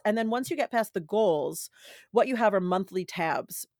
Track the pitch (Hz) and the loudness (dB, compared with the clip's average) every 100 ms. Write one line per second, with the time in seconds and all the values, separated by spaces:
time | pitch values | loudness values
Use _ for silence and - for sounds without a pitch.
0 | 208 220 226 240 262 311 262 233 214 190 | -2 0 0 -2 -2 -4 -2 0 -2 -4
1 | 156 208 214 151 143 160 - _ - - | -2 2 2 2 -2 -6 -12 _ -20 -20
2 | - 220 240 240 220 196 180 180 190 185 | -2 2 2 2 2 2 2 0 -2 -4
3 | 175 - 165 147 - - - | -6 -4 -2 -2 -4 -10 -12